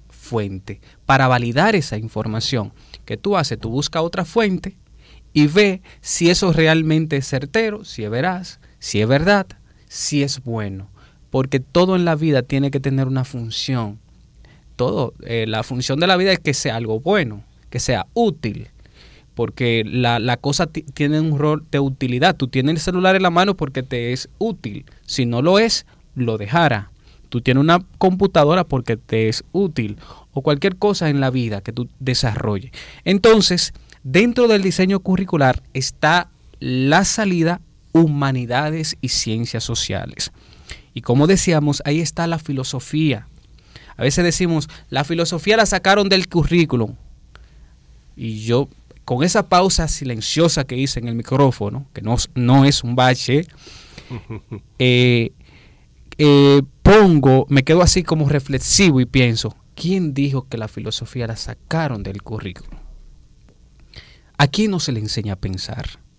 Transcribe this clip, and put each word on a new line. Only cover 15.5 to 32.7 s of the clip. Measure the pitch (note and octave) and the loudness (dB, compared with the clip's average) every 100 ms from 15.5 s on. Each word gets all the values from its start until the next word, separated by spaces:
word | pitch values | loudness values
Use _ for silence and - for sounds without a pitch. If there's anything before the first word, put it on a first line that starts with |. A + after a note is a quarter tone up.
| G#2+ | -4
función | - B2+ - C#3 | -6 -6 -4 0
de | F3 | 2
la | F3+ | 2
vida | F#3+ | 2
es | F#3 | 0
que | D#3 | -2
sea | C3+ C3+ A2+ | -4 -4 -4
algo | A2+ A2 | -4 -4
bueno, | D3+ G#3 B2+ G#2 - _ - | 0 0 -2 -6 -18 _ -12
que | A#2+ | -8
sea | - A2+ - | -4 -4 -4
útil. | A#3 A3+ - A2+ - A2+ - - - - - _ - | -2 -2 -2 -6 -8 -14 -20 -20 -20 -20 -20 _ -6
Porque | A2+ - A#2+ A2+ G#2+ | -6 -4 -2 0 -2
la, | B2+ A#2+ A#2 | -2 0 0
la | A#2+ A#2+ | -2 -4
cosa | C#3 C#3+ E3+ | -2 -2 -4
ti-, | D#3+ | -6
tiene | C#3 B2+ C#3+ D3+ | -12 -4 -2 0
un | D#3+ C#3 | 0 0
rol | D3+ D3+ - | 0 -2 -2
de | C#3 | -2
utilidad. | C#3 C3 B2+ B2 E3+ F3+ | -2 -2 -4 0 0 0
Tú | C3 | -2
tienes | C3 C3+ | -2 0
el | E3 | -2
celular | F#3 F3+ F#3 F#3+ | -2 0 2 2
en | |
la | F#3 | 2
mano | E3+ G3 F#3+ | 2 0 0
porque | D3 C3+ | -6 -6
te | B2+ B2 A#2+ | -6 -6 -4
es | C3 - - | -6 -8 -6
útil. | A3 G3+ G#2+ G2+ - - - | -6 -6 -10 -12 -16 -20 -8
Si | - A#2+ | -4 -2
no | A#2 | 0
lo | D#3 G3 | 4 4
es, | A3+ - - _ _ - | 4 0 -8 _ _ -6
lo | A#2 A2 | -4 -4
dejara. | G2+ D#3+ D#3 A2 G2+ - _ - - | -2 0 2 0 -6 -18 _ -20 -8
Tú | A#2+ | -4
tienes | C3 B2+ | 0 2
una | D#3 F3 F3+ - | 4 2 0 0
computadora | F#3+ F#3 G3 E3+ D3 F3+ | 0 2 2 4 4 2
porque | E3 C3 A#2 A2 | 0 -4 -4 -6
te | - A2+ A2 | -2 0 0
es | - - | -2 -4
útil. | F3 G3 D3+ G#2+ G#2 - - - | -2 -2 -2 -6 -8 -16 -20 -12
O | C#3 | -6
cualquier | C#3+ C#3+ G3 F#3 | -2 0 0 0
cosa | G#3 G3 D#3+ | -2 0 0
en | C#3+ | 0
la | C3 | 0
vida | B2+ A#2 G2+ | 0 -2 -6
que | G2 | -8
tú | A#2 B2 - | -8 -8 -8
desarrolles. | C3 B2 B2 G#2+ G#2+ G2+ B2+ | -6 -2 -2 -2 -4 -4 -6